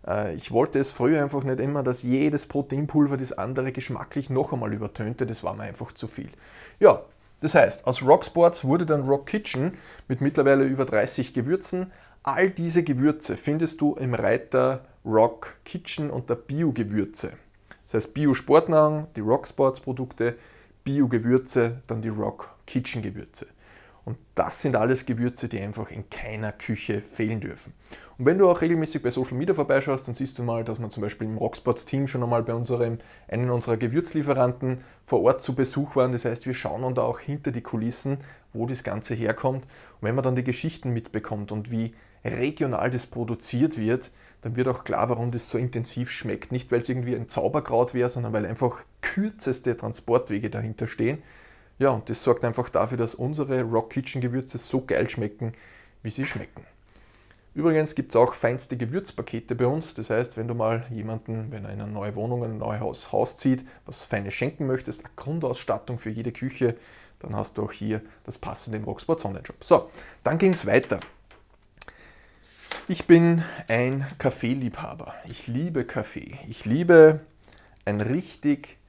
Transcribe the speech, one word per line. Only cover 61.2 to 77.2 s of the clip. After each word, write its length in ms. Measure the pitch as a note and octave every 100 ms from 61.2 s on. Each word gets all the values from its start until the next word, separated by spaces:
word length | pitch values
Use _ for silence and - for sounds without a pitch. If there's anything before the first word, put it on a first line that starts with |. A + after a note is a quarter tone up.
| - A2+ A2
wenn 140 | A2 G2+
er 80 |
in 80 | G2+
eine 100 | G#2
neue 240 | G#2 G#2 G2+
Wohnung, 300 | A2+ B2 A2+
ein 140 | A2
neues 200 | A2 G#2+
Haus, 320 | G#2 - -
Haus 240 | G2+ A#2 -
zieht, 300 | C3+ B2+ - - -
was 200 | - -
Feines 280 | G#2 G2
schenken 340 | - C3 - C#3
möchtest, 340 | B2+ - -
eine 100 | - -
Grundausstattung 800 | C#3 D#3+ B2+ B2+ - G2+ - A#2+
für 100 | A2
jede 220 | G#2+ A#2+
Küche, 460 | - C3 - B2 A#2 - - - _
dann 160 | - G#2
hast 220 | G#2+ -
du 60 |
auch 100 | G#2
hier 280 | - G#2+ G#2+ - -
das 140 | - -
passende 400 | - - - G#2+
im 80 | G#2+
Rocksports 400 | A2 - E3 G2+
Online-Shop. 360 | G2 - -
So, 280 | - E3 - - - -
dann 140 | - E3
ging's 280 | F#3+ F3 G2
weiter. 360 | A2+ - F#2+ - - _ - _ _ _ - - - - - - _ - - - - -
Ich 180 | F3+ -
bin 380 | E3 E3+ E3+ E3 - -
ein 380 | A2+ B2+ C#3 C#3 -
Kaffeeliebhaber. 960 | C3+ - A#2 C3+ B2 - - - - - -
Ich 220 | - -
liebe 360 | A#2+ F3 D3
Kaffee. 540 | - B2 G#2 - - - -
Ich 160 | A2+
liebe 560 | G#2 C#3 F3 E3 D#3 D#3